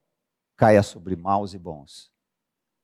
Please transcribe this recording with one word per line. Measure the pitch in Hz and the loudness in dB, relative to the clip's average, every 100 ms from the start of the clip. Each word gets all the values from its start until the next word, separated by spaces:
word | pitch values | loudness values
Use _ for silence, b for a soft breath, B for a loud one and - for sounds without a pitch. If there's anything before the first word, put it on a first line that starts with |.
| _ _ _ _ _ | _ _ _ _ _
caia | _ 113 107 | _ 4 4
sobre | 101 - 87 90 | 2 -6 -12 -10
maus | 90 98 101 | -4 -4 -6
e | 95 | -14
bons. | 87 76 71 - - _ _ _ _ _ _ _ | -18 -18 -20 -20 -20 _ _ _ _ _ _ _